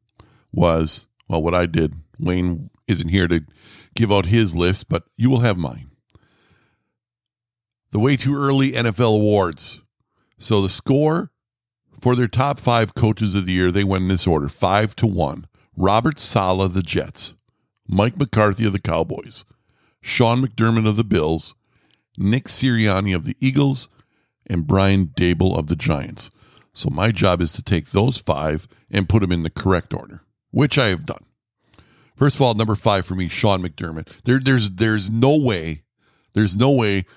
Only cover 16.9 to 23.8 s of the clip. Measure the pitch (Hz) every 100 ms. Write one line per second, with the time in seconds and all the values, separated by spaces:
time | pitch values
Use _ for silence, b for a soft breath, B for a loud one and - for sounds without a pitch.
16.9 | 85 73 - - - _ _ _ _ -
17.9 | 95 113 107 - 110 107 98 113 98 -
18.9 | 82 80 - - - - _ _ _ _
19.9 | _ - - 117 123 123 107 113 113 110
20.9 | 107 107 92 76 82 - - _ _ _
21.9 | _ _ - 98 123 - - 131 117 107
22.9 | 95 98 90 73 - 131 135 139 127